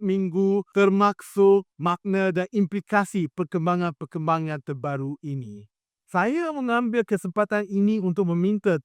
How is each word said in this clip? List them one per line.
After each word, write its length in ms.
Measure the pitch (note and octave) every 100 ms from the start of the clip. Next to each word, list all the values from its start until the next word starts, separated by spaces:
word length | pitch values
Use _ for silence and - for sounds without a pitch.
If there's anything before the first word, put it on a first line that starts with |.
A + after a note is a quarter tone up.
minggu, 640 | G#3 G3 F#3+ F3 G3 G3 -
termaksud 880 | G3+ G3 G3 G3+ G3+ - G3+ G3 G3 F#3+ -
makna 560 | E3 F3 G3+ F#3+ F#3+
dan 160 | F3 F3+
implikasi 800 | G#3+ F#3+ G3+ - G#3 G3 G3+ D#3 -
perkembangan-perkembangan 1300 | E3+ F3+ E3 F3+ F3 D3 C#3+ E3 D#3 E3 D#3 D3+ C#3
terbaru 560 | C#3 C#3+ C#3 C3+ C#3+
ini. 480 | D3+ C#3 A#2 G#2 G2+ _ _ _ _
Saya 400 | F#3 G#3 D#4 E4
mengambil 560 | D4 B3+ A#3 A#3+ A#3 A3
kesempatan 640 | G3+ F#3 G#3 G#3 G#3 G3+
ini 320 | G3 G#3 A3
untuk 320 | F#3 F3 F3+
meminta 480 | E3+ F#3 G#3 G3+ D#3+